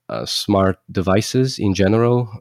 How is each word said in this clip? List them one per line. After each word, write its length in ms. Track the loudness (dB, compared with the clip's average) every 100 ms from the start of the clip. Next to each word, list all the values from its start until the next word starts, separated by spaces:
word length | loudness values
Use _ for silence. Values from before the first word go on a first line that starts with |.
| -12
uh, 160 | -10
smart 540 | -6 -6 0 2 2 0 -6
devices 680 | -4 0 0 0 0 -2 -2
in 160 | -2
general, 560 | 2 2 2 2 0 -2 -8